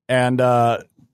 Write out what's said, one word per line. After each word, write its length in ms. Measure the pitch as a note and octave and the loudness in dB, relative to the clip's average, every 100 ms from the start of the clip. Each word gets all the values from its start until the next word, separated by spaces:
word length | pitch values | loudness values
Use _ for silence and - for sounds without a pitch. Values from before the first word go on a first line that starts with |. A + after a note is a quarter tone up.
| - | -4
And, 320 | B2+ B2 B2+ | -2 0 0
uh, 380 | B2+ A#2+ A#2 A2+ - _ _ | 0 2 0 -2 -8 _ _